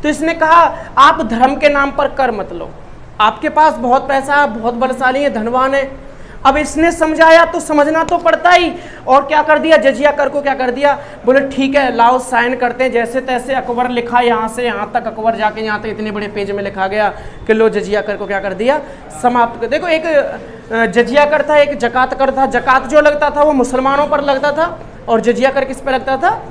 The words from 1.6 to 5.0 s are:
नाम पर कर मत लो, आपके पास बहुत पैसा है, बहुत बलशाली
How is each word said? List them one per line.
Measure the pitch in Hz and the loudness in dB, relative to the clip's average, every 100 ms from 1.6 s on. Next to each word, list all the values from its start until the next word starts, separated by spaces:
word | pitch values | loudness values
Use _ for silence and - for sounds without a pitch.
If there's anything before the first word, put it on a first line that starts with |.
| 302 | 2
नाम | 285 277 | 2 -2
पर | 285 277 | -2 -4
कर | - 262 | 0 -2
मत | 214 190 | -2 -8
लो, | 180 - - - - - - | -10 -12 -16 -18 -20 -20 0
आपके | 214 - 311 | 0 0 -4
पास | 302 311 | 2 2
बहुत | 294 240 262 269 | 2 0 0 2
पैसा | 269 269 285 | -2 0 2
है, | 285 226 | 2 0
बहुत | 226 | -4
बलशाली | 240 247 240 | -2 -4 0